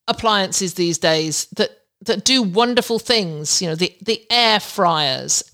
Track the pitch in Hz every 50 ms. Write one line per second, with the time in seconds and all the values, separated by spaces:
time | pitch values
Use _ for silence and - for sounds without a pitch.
0 | - - - - 233 220 208 202 190 185 185 - 196 175 170 185 175 170 165 -
1 | - 165 160 156 160 156 143 - - - - - 202 - - _ _ _ _ _
2 | - - - 208 - - 262 262 226 185 170 220 240 240 247 247 - - 226 220
3 | - - 240 220 190 165 156 147 151 - - - 185 165 156 165 185 180 - _
4 | 190 226 220 220 - - 233 240 233 226 214 202 - - - 208 185 170 165 151
5 | 147 135 127 131 127 151 - - - -